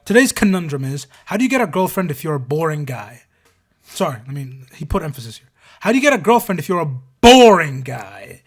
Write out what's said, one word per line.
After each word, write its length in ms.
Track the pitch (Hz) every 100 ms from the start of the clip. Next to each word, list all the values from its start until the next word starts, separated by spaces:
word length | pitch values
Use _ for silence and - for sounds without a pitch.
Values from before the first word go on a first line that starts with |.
today's 280 | - 208 262
conundrum 520 | - 208 185 170 143
is: 220 | 135 139 - _ -
how 100 | 196
do 80 |
you 60 | 254
get 100 | 262
a 60 | 220
girlfriend 440 | 165 185 - 180
if 120 | 143
you're 120 | 160
a 60 | 147
boring 440 | 123 151 160 151
guy? 380 | 143 123 104 123 _ _ _ _ _ _
Sorry, 360 | _ - 180 123 120
I 60 |
mean, 340 | 139 135 131 127
he 100 | -
put 180 | 147 196
emphasis 360 | 165 139 113 -
here. 100 | _ _ _ _
How 100 | 190
do 60 | 247
you 60 |
get 100 | 285
a 60 | 262
girlfriend 400 | 156 233 - 180
if 100 | 147
you're 120 | 180
a 200 | 160 127 - _
boring 640 | 240 254 240 190 156 131
guy? 600 | 131 127 - 101 98 -